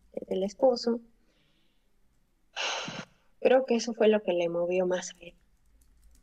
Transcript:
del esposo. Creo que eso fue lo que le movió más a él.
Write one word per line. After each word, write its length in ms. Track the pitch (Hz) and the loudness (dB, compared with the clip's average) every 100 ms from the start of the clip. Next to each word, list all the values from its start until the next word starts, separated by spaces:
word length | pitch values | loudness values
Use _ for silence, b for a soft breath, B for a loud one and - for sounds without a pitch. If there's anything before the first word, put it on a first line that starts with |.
| _ - - | _ -14 -6
del 160 | 190 196 | -2 -4
esposo. 560 | - 262 240 233 233 - _ _ _ _ _ _ _ _ _ _ _ _ _ _ B B B B B B B B _ | 2 2 2 0 -2 -6 _ _ _ _ _ _ _ _ _ _ _ _ _ _ B B B B B B B B _
Creo 240 | - 254 262 | 2 4 4
que 80 | 233 | 0
eso 180 | 226 | -2
fue 160 | 226 214 | 2 4
lo 140 | 214 | 4
que 100 | 208 | 2
le 160 | 175 170 | -2 -2
movió 380 | 170 175 185 180 | -2 0 0 0
más 240 | 180 - | -2 -4
a 60 | - | -16
él. 140 | 175 - _ _ _ _ _ _ - - | -20 -20 _ _ _ _ _ _ -20 -20